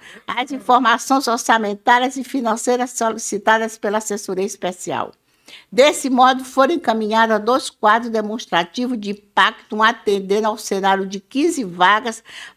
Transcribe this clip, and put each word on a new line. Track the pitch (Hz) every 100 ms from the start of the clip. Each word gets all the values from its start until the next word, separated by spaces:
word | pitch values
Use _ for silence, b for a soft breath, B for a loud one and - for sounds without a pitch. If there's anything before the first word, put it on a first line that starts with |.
| B B -
as | 214 254
informações | 269 - 247 233 240 - 269 254
orçamentárias | 233 - 226 202 208 262 247 262 269
e |
financeiras | 240 269 233 226 - 247 254
solicitadas | - 226 220 - 208 220 220 226 -
pela | 208 214
Assessoria | - 202 - 185
Especial. | 202 - 180 180 170 127 - - B B B B B
Desse | 196 294 302 262
modo, | 247 254 262
foram | - 262 269
encaminhados | 339 - 220 208 220 226 214
dois | 214 254 -
quadros | - 214 226 240
demonstrativos | 220 208 226 - 170 175 - 247 233
de | 202
impacto, | 202 _ 202 202 - _ 214
um |
atendendo | 220 240 214 202 190 208 220
ao | 240
cenário | - 196 190 196 196
de | 196
quinze | - 269 330 311
vagas | 185 175 185 214 226 220 B B B